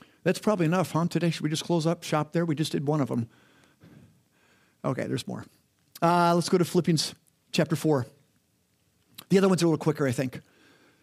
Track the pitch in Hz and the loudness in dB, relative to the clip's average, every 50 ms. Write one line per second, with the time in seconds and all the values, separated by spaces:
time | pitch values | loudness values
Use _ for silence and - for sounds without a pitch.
0 | - _ _ _ - 170 185 - - 214 214 190 170 151 170 190 165 - - 156 | -20 _ _ _ -2 -2 -2 0 0 0 0 2 2 2 2 0 0 0 0 0
1 | 170 170 - 170 170 170 160 - 156 151 160 151 - - 175 170 147 165 170 165 | 0 0 0 0 0 0 -2 -2 -4 -4 -4 -4 -2 -2 -2 0 0 0 -2 -2
2 | - - 165 151 147 147 - 170 175 170 151 131 160 - - 170 147 139 147 104 | -4 -2 -2 -2 -2 -2 -2 -2 -2 -2 -2 -2 -2 -2 -4 -4 -2 0 0 0
3 | - - 131 120 117 - _ _ _ _ _ _ _ _ _ _ - - - - | 0 -2 -2 -4 -4 -6 _ _ _ _ _ _ _ _ _ _ -20 -20 -20 -20
4 | - - _ _ _ _ _ _ _ _ _ _ _ _ _ _ - 135 131 123 | -20 -20 _ _ _ _ _ _ _ _ _ _ _ _ _ _ -6 -6 -4 -4
5 | 113 - - 127 - - - 110 - - _ _ _ _ _ _ _ _ - - | -4 -6 -6 -6 -6 -8 -10 -12 -12 -16 _ _ _ _ _ _ _ _ -8 -2
6 | - 170 175 175 175 170 170 175 165 - - 180 170 - - 180 151 - 165 147 | 0 2 4 4 4 4 4 2 2 2 2 0 2 2 0 0 2 2 2 0
7 | - - - - _ _ _ _ _ _ - - 160 - 165 147 - 156 151 131 | 0 -4 -8 -14 _ _ _ _ _ _ -2 -2 0 0 0 -2 0 2 2 2
8 | 123 - - _ _ _ _ _ _ _ _ _ _ _ _ _ _ _ _ _ | 0 -4 -10 _ _ _ _ _ _ _ _ _ _ _ _ _ _ _ _ _
9 | _ _ _ - - - 180 196 190 196 185 151 170 170 156 - - 160 147 147 | _ _ _ -16 -4 0 2 4 4 4 4 4 2 2 2 2 0 -2 0 0
10 | 147 131 120 147 135 127 - - - _ _ _ _ _ _ _ _ _ _ _ | 0 -2 0 -2 -4 -4 -6 -10 -18 _ _ _ _ _ _ _ _ _ _ _